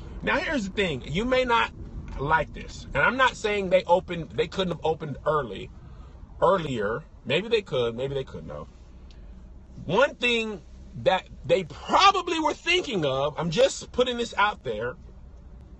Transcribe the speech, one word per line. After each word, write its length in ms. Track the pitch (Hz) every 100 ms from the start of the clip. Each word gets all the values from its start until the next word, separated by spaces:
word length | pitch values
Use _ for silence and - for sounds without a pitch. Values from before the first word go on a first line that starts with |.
| - -
Now, 160 | 208 240
here's 260 | 339 294
the 100 | 196
thing. 300 | 208 185 131 -
You 200 | 160 247
may 180 | 254
not 300 | 254 233 226 - - - - -
like 360 | 139 160 147
this, 340 | 104 92 - -
and 100 | 139
I'm 140 | 165 254
not 180 | 254 -
saying 360 | 214 208 190
they 120 | 185
opened, 460 | 175 180 165 175 156 120
they 120 | 156
couldn't 240 | - 185
have 140 | 160 156
opened 320 | 160 156 131 147
early, 440 | 151 117 95 - - - - - - - -
earlier. 600 | 151 190 151 120 101 123 - - 123
Maybe 220 | 151 220
they 140 | 226
could, 340 | 196 139 117 113
maybe 180 | 135
they 100 | 135
couldn't 260 | 127 87 78
have. 180 | 73 - - - - - - - - - - - - -
One 300 | 190 294 254
thing 460 | 247 233 220 190 - - - -
that 240 | 120 185 - - 127
they 180 | 180
probably 760 | 165 - - 320 392 381 349 330
were 140 | 311
thinking 520 | - 339 359 - 202 147
of, 280 | 135 143 143
I'm 120 | 165
just 420 | 170 269 - -
putting 260 | - 254 240
this 160 | 233 -
out 260 | 208 202
there, 320 | 131 104 120 - - - - - - - -